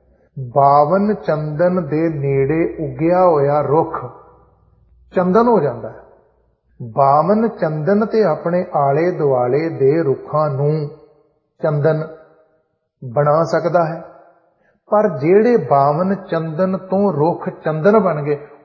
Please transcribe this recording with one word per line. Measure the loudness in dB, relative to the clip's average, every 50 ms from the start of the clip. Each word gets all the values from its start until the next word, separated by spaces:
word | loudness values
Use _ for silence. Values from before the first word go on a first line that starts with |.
| _ _ _ _ _ _ _ -12 -12 -2 0
ਬਾਵਨ | 2 4 6 6 4 4 4 2 0 0 0 -2
ਚੰਦਨ | -2 -4 -4 -4 -4 -4 -6 -2 0 0 0 0 -2 -2
ਦੇ | -2 -2 -2 -2 -2
ਨੇੜੇ | -2 -2 -2 0 0 0 0 0 0 0 -2 -2 -4 -6
ਉੱਗਿਆ | -8 -8 -4 -2 0 2 2 4 4
ਹੋਇਆ | 4 4 4 2 2 0 0
ਰੁੱਖ | 0 2 0 0 0 0 -6 -10 -12 -12 -16 -20 -20 -20 -20 _ _ _ _ _ _ _ _ _ _ _ _ _ _ _ -2
ਚੰਦਨ | 0 0 2 2 4 4
ਹੋ | 4 2 2
ਜਾਂਦਾ | 2 -2 -4 -8 -12 -14
ਹੈ। | -16 -18 -20 -20 -20 _ _ _ _ _ _ _ _ _ _ _ _ -16
ਬਾਵਨ | -16 -6 0 2 2 4 4 4 2 2 2 2 0
ਚੰਦਨ | -2 -2 -4 -4 -4 -4 -4 -2 0 0 0 0
ਤੇ | 0 0 0 2
ਆਪਣੇ | 0 0 -2 -2 -2 -2 -2 -2 -2 -2
ਆਲੇ | 0 0 2 2 0 0 -2
ਦੁਆਲੇ | -2 0 0 0 2 0 0 0 0 0 -2 -4
ਦੇ | -2 0 2 2 2 2 0
ਰੁੱਖਾਂ | 0 -2 -4 -4 -4 -2 -2 -2 -2
ਨੂੰ | -2 -2 -2 -2 -2 -2 -4 -8 -12 -18 -20 _ _ _ _ _ _ _ _ _ _ _ -4
ਚੰਦਨ | -2 0 0 2 0 0 0 -4 -10 -14 -20 -20 _ _ _ _ _ _ _ _ _ _ _ _ _ _ _ -16 -4 -2
ਬਣਾ | 0 2 2 2 2 0
ਸਕਦਾ | 0 -2 -2 -2 0 0 0 0
ਹੈ, | -2 -4 -10 -14 -18 -20 -20 -20 _ _ _ _ _ _ _ _ _ _ _ _ _
ਪਰ | 0 0 2 0 -2
ਜਿਹੜੇ | -2 0 2 4 4 4 4 2
ਬਾਵਨ | 0 2 2 2 2 4 2 0 0 -2 -2 -4
ਚੰਦਨ | -4 -6 -6 -6 -4 -4 -6 -4 -2 -2 -2 -2
ਤੋਂ | -6 -4 -4 -2 0 0 0 0
ਰੁੱਖ | 0 0 0 0 -2 -8 -10
ਚੰਦਨ | -10 -6 -6 -6 -4 0 2 4 4 4
ਬਣ | 2 2 -2 -2 -2
ਗਏ, | -4 -4 -6 -6 -14 -20 -10